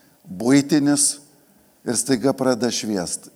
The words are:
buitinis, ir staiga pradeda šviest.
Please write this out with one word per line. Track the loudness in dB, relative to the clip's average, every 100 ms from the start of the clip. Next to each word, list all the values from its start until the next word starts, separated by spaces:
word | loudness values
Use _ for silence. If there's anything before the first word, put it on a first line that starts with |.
| _ _ -18
buitinis, | -6 2 4 4 2 2 2 0 -4 -14 _ _ _ _ _ -6
ir | -4
staiga | 0 0 0
pradeda | 0 0 0 -2
šviest. | -4 -4 -4 -4 -8 -12